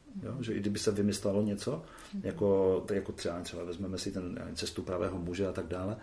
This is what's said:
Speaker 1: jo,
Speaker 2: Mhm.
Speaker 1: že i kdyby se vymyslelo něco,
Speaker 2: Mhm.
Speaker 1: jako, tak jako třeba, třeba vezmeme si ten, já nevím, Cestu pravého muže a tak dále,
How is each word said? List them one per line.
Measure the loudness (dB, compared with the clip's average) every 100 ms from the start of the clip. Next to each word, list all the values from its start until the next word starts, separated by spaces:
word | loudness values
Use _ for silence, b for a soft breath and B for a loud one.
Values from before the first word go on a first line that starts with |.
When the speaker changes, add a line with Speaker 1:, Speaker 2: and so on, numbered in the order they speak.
| -12 -8
Speaker 1:
jo, | -6
Speaker 2:
Mhm. | -4
Speaker 1:
že | -2
i | 0
kdyby | 0 2
se | 2
vymyslelo | 4 4 4 2 4
něco, | 4 2 -2 -4 B B B
Speaker 2:
Mhm. | -4 -4
Speaker 1:
jako, | 2 6 6 6 4 2
tak | 0
jako | -2
třeba, | -4 -4 -4
třeba | -6 -6
vezmeme | -6 -4 -4 -2
si | -2
ten, | -4 -4 -6
já |
nevím, | -6 -6
Cestu | -4 -4
pravého | -2 0 0 0
muže | -2 0 0
a |
tak | 0 -4
dále, | -2 -2 -4